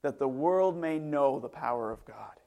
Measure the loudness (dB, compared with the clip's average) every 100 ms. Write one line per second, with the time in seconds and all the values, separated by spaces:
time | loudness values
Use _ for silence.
0 | -4 0 -2 2 2 4 4 2 -2 -2
1 | -2 2 4 2 -6 -6 -4 -2 -4 -8
2 | -12 -16 -18 -18